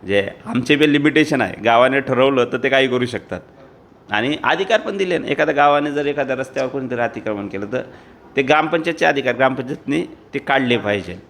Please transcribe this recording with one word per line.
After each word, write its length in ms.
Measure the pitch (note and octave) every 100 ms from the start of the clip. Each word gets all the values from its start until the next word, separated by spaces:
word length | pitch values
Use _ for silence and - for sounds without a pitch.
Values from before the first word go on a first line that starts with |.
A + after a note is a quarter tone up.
म्हणजे 280 | F#2+ G2+ G2 - -
आमचे 300 | A#2+ A#2+ D3
बी 160 | D3+
लिमिटेशन 480 | C#3+ D3 D3+ D#3 D3
आहे, 200 | G2+ -
गावाने 360 | G#2+ A#2 B2+ C3+
ठरवलं 440 | C3 B2 C3+ C3+ A#2+
तर 40 | B2
ते 120 | C3+
काही 200 | C3+ C3+
करू 180 | B2 B2
शकतात 340 | A2 - F2+ - - - - _ _ -
आणि 260 | G#2 B2 D3+
अधिकार 360 | - E3 G3 A3
पण 160 | A3 G3
दिले 220 | F#3 E3
ना. 80 | -
एखाद्या 280 | D3 D3+
गावाने 380 | C#3+ C#3+ D3 D3
जर 140 | C#3+ C#3+
एखाद्या 300 | C#3+ C3+ B2+
रस्त्यावर 340 | C3 - C3
कोणीतरी 300 | C3+ B2+ A#2+
अतिक्रमण 480 | A#2 A#2 A2+ G#2 G2+
केलं 180 | F#2+ G#2
तर 100 | B2 - - - - - -
ते 60 |
ग्रामपंचायतचे 640 | C3+ D3+ D#3+ E3+ D#3+ E3
अधिकार, 300 | D#3+ C#3+ B2+
ग्रामपंचायतने 680 | A#2+ C3 C3 B2+ D#3+ - C#3+ - - -
ते 40 | C#3
काढले 380 | - C3+ B2+ A#2+
पाहिजे 400 | G2+ G2+ F2 F2+ -